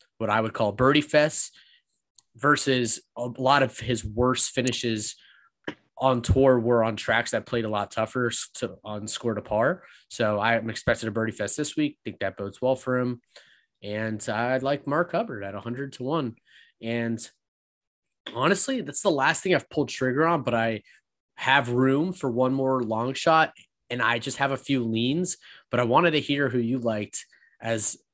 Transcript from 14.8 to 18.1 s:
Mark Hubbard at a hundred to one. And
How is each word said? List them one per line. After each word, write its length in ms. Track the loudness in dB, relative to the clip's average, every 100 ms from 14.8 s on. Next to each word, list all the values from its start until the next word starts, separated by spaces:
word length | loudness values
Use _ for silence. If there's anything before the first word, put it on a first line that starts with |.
| -2
Mark 260 | -2 0
Hubbard 320 | -2 -4 -8
at 100 | -10
a 60 | -8
hundred 320 | -8 -8 -8
to 80 | -8
one. 340 | -4 -2 -4 -8 _ -20 _ _
And 380 | -6 -4 -4 -4 -6 -12 _ _ _ _ _ _ _